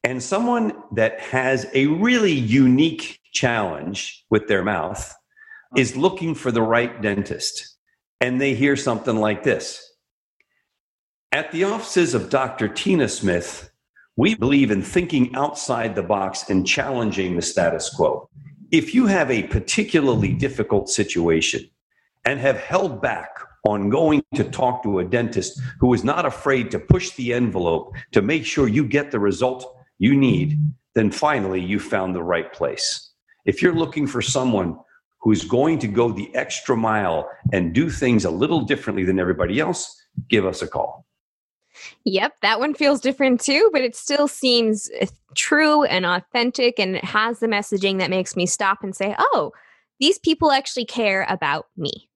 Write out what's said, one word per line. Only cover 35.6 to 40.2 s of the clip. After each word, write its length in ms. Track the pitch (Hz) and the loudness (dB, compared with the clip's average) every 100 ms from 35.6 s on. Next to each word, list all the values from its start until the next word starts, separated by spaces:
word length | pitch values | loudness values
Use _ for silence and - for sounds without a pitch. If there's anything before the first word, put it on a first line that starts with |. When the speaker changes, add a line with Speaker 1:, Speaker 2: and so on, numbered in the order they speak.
| 156 160 | 2 0
Speaker 1:
to 80 | 110 | 0
go 240 | 104 120 | 2 2
the 220 | 98 - | 0 -6
extra 440 | 127 147 - - 117 | -6 -6 -8 -2 0
mile 520 | 113 107 95 80 - - - | 2 0 0 -2 -4 -6 -2
and 220 | 95 85 | 0 0
do 160 | 92 160 | 0 0
things 340 | - 127 113 | 0 2 2
a 80 | 92 | 2
little 300 | 85 127 160 | 0 0 0
differently 420 | 107 131 - 101 | 0 -2 -2 -2
than 160 | 90 95 | 0 0
everybody 400 | 90 90 90 113 | 0 0 0 0
else, 340 | 160 - - - _ - | -2 -4 -8 -14 _ -12